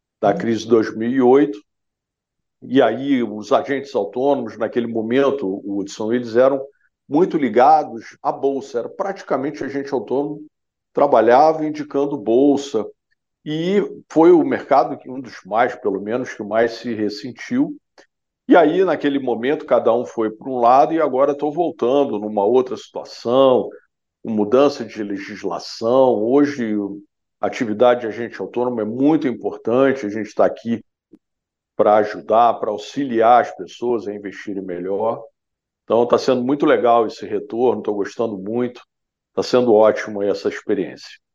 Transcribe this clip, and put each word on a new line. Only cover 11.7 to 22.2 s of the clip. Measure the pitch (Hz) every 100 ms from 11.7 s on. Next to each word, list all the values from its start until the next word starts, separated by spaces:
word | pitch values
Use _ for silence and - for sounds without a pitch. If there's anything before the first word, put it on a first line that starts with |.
| 151 143 143 143 147
bolsa, | 110 120 143 135 - 110 101 - _ _ _ _
e | 147 156 170 202 - - -
foi | 151 170
o | 175
mercado | 135 113 - 139 156 135
que, | 131
um | 131
dos | 120 -
mais, | 92 107 123
pelo | - 107 98
menos, | 101 120 123
que | -
mais | 104 110 117 -
se | 123
ressentiu. | 107 104 - 127 - - 123 160 285 _ _ _ _ _ _ -
E | 190
aí, | 156 175
naquele | 185 147 143 139
momento, | 131 113 123 151 -
cada | 120 117
um | 120 120
foi | - 110
pra | 110 135
um | 127
lado, | 120 131 151
e | 160
agora | 147 127 143 143
tô | 147
voltando | 147 165 - 117 143 127
numa | 107